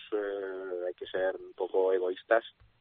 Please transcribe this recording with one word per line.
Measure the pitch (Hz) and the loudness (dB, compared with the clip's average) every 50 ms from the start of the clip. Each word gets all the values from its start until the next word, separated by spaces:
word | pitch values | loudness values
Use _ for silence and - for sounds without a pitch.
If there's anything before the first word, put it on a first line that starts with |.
| - - | -10 -4
eh, | 110 104 101 101 98 101 98 95 92 95 95 95 90 87 90 90 | -2 -2 -2 -2 -4 -4 -4 -6 -6 -8 -6 -6 -6 -4 -4 -4
hay | 90 | -6
que | - 95 | -6 -10
ser | - - 92 92 95 92 | -6 -2 0 0 0 0
un | 90 - - | -2 -10 -12
poco | - - 92 87 - 95 92 95 | -6 -6 -4 0 2 4 4 4
egoístas | 95 92 90 90 92 - - - 113 117 - - _ _ - _ _ _ | 4 2 2 0 -2 -4 2 4 4 4 2 -2 _ _ -20 _ _ _